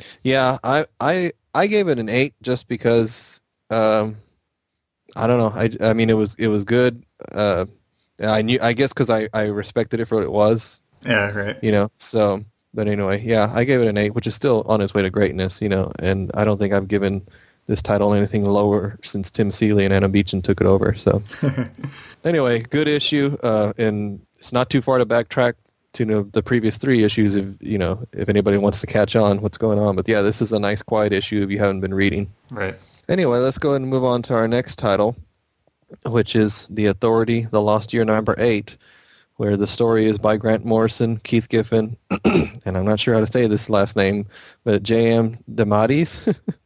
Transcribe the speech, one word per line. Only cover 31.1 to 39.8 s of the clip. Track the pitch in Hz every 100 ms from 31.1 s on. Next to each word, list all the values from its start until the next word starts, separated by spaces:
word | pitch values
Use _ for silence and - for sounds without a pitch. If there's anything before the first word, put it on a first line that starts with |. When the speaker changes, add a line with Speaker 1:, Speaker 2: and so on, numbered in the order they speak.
Speaker 1:
issue | 98 - 104
if | 98
you | 101
haven't | 101 98
been | 95
reading. | 95 98 98 98 - -
Speaker 2:
Right. | 110 95 - _ _ -
Speaker 1:
Anyway, | 180 160 120
let's | 127 135
go | 151
ahead | 139
and | 131
move | 131
on | 127 123
to | 117
our | 120 113
next | 120 - -
title, | 113 98 107 120 - _ _ _ _ _ _ - 120
which | 117 101
is | 113 107 - -
The | 107 104
Authority, | 95 117 113 113 117 113
The | 107
Lost | 104 107 107
Year | 120
number | 110 110 110 -
eight, | 120 107 104 - _ _ _ _ _ -
where | 104 101
the | 104
story | -